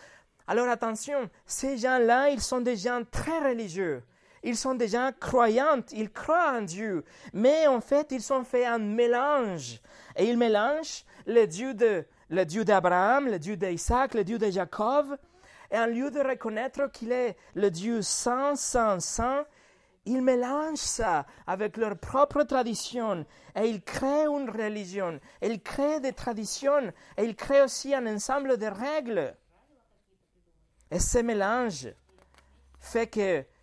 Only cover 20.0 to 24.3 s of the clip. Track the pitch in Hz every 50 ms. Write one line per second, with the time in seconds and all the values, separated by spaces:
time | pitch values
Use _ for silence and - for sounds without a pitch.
20 | _ 196 247 262 254 262 254 247 247 247 277 294 302 320 311 - - - - -
21 | 226 202 170 151 139 - - - - - 180 190 214 214 - 214 226 214 196 170
22 | - - - 262 285 285 - 285 294 - 262 262 247 240 220 - - - - 247
23 | 226 220 196 170 147 - _ - - - - 190 214 233 226 196 - - - -
24 | 254 269 285 302 311 302